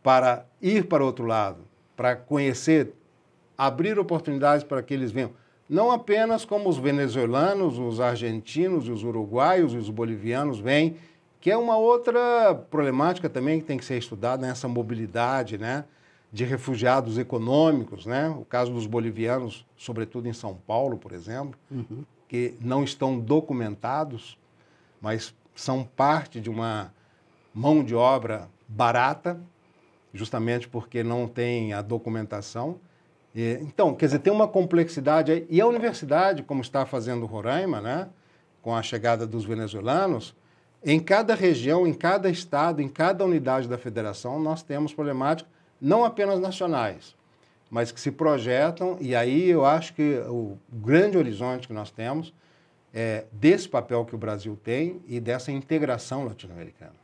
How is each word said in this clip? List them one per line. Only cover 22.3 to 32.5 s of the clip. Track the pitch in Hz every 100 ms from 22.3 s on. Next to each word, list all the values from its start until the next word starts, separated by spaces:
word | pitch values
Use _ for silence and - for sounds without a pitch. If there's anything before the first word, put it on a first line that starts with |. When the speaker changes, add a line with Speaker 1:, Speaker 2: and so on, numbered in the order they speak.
| 120 123 120
Speaker 1:
não | 120 131
estão | 139 - 135 127
documentados, | 110 147 156 131 113 101 117 139 156 120 - - _ _ _ _ _ _
mas | 107 110 - _ _
são | - - 131
parte | 131 - 139 156 143 117
de | 110
uma | 110 113 107 95 _ _ _ _ _ _
mão | 107 131 156
de | 127
obra | 117 123 135 113 107 90 _ _
barata, | 107 120 120 131 156 175 175 175 _ _ _ _ _ _
justamente | 101 110 123 113 120 120
porque | 117 110 120
não | 113 120 120
tem | 120 120 120 110
a | 101
documentação. | 104 117 117 113 104 104 101